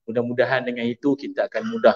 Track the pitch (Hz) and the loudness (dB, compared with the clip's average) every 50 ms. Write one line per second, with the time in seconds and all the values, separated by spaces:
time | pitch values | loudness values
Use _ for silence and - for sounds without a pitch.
0 | _ 113 113 123 120 120 120 131 123 120 135 127 120 123 123 120 117 120 117 - | _ -6 -4 -2 -2 -2 0 0 0 2 0 -2 -2 -4 -6 -4 -4 -4 -4 -2
1 | - 143 135 - 123 101 92 - 104 101 - 110 110 113 117 113 113 113 104 | 0 0 0 0 -4 -8 -4 -4 -4 -2 -2 -6 -6 -4 -2 4 4 4 4